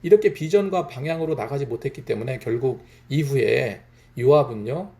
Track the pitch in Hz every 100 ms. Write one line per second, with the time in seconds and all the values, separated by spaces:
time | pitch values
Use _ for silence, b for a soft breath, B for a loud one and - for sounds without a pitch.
0 | 170 208 208 - 156 202 196 185 165 127
1 | 147 165 160 151 113 143 135 117 135 -
2 | - 110 117 127 - 117 131 120 B B
3 | B 139 143 135 113 120 127 95 _ b
4 | b - 123 147 135 110 104 151 202 -